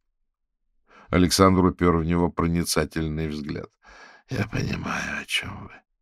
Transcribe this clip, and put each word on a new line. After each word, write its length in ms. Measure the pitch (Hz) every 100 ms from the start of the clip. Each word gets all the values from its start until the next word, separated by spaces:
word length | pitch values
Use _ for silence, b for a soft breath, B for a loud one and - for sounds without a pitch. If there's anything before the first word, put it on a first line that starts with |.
| _ _ _ _ _ _ _ _ _ b b
Александр 560 | 90 90 - 95 92
упёр 320 | 90 - 87 85
в 80 |
него 260 | 80 87 87
проницательный 960 | - 85 85 82 - 76 82 80 78 80
взгляд. 420 | 76 73 - - _ B B B B -
«Я 180 | 127 107
понимаю, 760 | - - - - - - -
о 20 |
чём 400 | - - - -
вы, 80 | - - _ _